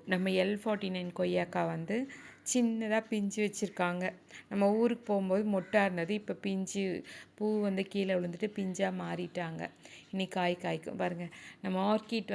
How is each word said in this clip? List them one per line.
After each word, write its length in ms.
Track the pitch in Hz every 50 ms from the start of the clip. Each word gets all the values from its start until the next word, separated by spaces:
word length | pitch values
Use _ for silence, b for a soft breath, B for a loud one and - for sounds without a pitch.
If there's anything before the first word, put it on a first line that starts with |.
| -
நம்ம 240 | - 190 180 185 190
எல் 280 | 185 185 185 190 208 202 -
ஃபார்ட்டி 240 | 226 214 202 208 190 185
நைன் 160 | 185 180 175 175 -
கொய்யாக்காய் 540 | 180 180 175 180 175 175 175 180 170 165 165
வந்து 220 | 165 165 165 202 233 269 269 B B B B B B B - -
சின்னதா 440 | 254 240 233 226 226 226 214 214 220 220 220
பிஞ்சு 320 | 226 214 202 202 196 214 214
வச்சிருக்காங்க. 600 | 208 208 - - 180 - - 180 175 175 180 180 185 - - - B B B B B
நம்ம 240 | 196 202 202 202 208
ஊருக்கு 320 | 220 233 240 240 233 -
போகும்போது 560 | - 208 196 190 185 185 196 214 214 202 190
மொட்டா 240 | 180 - - 214 196
இருந்தது. 300 | 196 185 175 165 165 214
இப்போ 200 | 214 208 - 190
பிஞ்சு 720 | - - 202 196 190 190 180 - 196 196 190 175 - - B B B B B -
பூ 260 | - 208 214 214 214
வந்து 220 | 208 202 190 190 196 190 -
கீழே 220 | 202 196 190 190
விழுந்துட்டு 340 | 180 180 175 175 175 - 214 208 -
பிஞ்சா 300 | 196 190 185 180 190 185 185 185 180
மாறிட்டாங்க. 680 | 170 170 170 180 170 - 180 175 165 160 160 170 - - B B B B B B B -
இனி 140 | 190 190
காய் 300 | 185 - 190 180 175 175 175 -
காய்க்கும். 340 | 175 - 160 - - -
பாருங்க, 300 | - 180 180 180 170 175 175 B B B B B B -
நம்ம 340 | 196 185 185 190 202 214
ஆர்க்கிட் 340 | 214 220 - 233 226 202 - 202